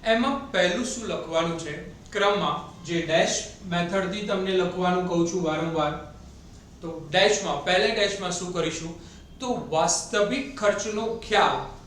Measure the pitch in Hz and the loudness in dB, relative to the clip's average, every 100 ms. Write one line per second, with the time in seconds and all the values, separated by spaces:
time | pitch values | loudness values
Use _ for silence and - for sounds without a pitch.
0 | 220 233 269 277 - 190 180 214 240 233 | 2 2 2 0 -2 2 2 2 -2 -4
1 | 208 160 156 165 170 165 147 147 - - | -4 -6 0 0 0 -2 -6 -8 -10 -14
2 | - 202 202 202 175 - - - 151 170 | -6 2 4 4 0 -2 -6 -14 -2 -2
3 | 147 165 - - - - 190 175 175 190 | 2 4 4 0 -4 -12 -4 -2 0 0
4 | 185 202 202 196 190 185 175 180 180 180 | 0 -2 -2 -2 2 2 2 2 2 2
5 | 175 170 170 185 160 156 165 160 147 151 | 2 2 2 2 0 0 0 0 0 -2
6 | - - - - - - - - 165 160 | -10 -16 -18 -18 -20 -20 -20 -12 -10 -10
7 | 143 180 202 190 180 143 180 185 220 220 | -2 4 4 4 0 -2 2 4 4 2
8 | 196 - 180 175 180 175 160 156 165 160 | 0 0 -4 -4 -4 -2 -2 -2 -8 -12
9 | - - - - 254 214 135 156 170 - | -16 -18 -18 -10 -4 -4 0 2 4 2
10 | - 208 208 269 277 - 208 - 220 208 | 0 2 2 0 -4 2 2 2 -2 -2
11 | 226 - - 208 - - - - | -2 -4 2 4 6 2 -6 -12